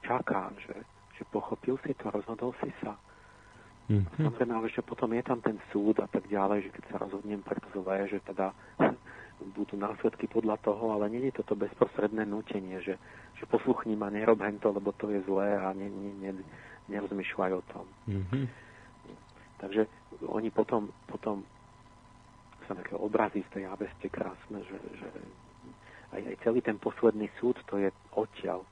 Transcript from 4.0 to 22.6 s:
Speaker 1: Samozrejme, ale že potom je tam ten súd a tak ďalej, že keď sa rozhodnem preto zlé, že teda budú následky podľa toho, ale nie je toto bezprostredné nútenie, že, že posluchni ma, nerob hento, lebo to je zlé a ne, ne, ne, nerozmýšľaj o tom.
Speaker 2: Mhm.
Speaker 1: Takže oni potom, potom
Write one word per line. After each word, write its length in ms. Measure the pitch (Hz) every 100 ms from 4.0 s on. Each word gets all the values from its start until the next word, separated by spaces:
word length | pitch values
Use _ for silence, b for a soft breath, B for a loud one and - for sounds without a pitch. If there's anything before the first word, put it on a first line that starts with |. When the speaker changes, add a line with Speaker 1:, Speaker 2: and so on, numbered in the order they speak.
| 92 -
Speaker 1:
Samozrejme, 320 | 156 120 120
ale 160 | 117 110
že 160 | -
potom 240 | - 117 120 117
je 80 |
tam 160 | 123 123
ten 160 | 113 107 -
súd 240 | 104 104 110
a 40 | 104
tak 160 | - -
ďalej, 400 | 104 98 104 98
že 20 | -
keď 80 | -
sa 80 | 104
rozhodnem 400 | 107 98 107 104
preto 260 | - - -
zlé, 320 | 101 92 95
že 160 | 98 98
teda 320 | - 98 95 - B B - - - B B - - 98
budú 200 | 104 101
následky 480 | 101 107 113 - 113
podľa 320 | 113 110 107
toho, 380 | - 101 113 107
ale 120 | 104
nie 200 | 117 131
je 120 | -
toto 120 | -
bezprostredné 720 | 101 104 - 117 - 104 110 107
nútenie, 560 | 104 107 107 95 95
že, 160 | 92 92 B B B -
že 60 | -
posluchni 480 | 117 - 127 -
ma, 160 | 107 104
nerob 320 | 104 107 110
hento, 320 | 101 104 107
lebo 160 | 101 101
to 160 | - 104
je 80 | 104
zlé 300 | 95 95 101 101
a 140 | 95
ne, 140 | 98 98
ne, 240 | 98 101 98
ne, 140 | 98 95 95 B B B -
nerozmýšľaj 600 | 101 101 101 92 - 95
o 80 | 92 -
tom. 160 | 95 90 - -
Speaker 2:
Mhm. 400 | 98 95 127 131 B B B B - - - - - B -
Speaker 1:
Takže 240 | 98 101 107 B - - -
oni 280 | - 110
potom, 360 | - 107 120 104 - -
potom 320 | - - 101 98 - - - - - - - - - - -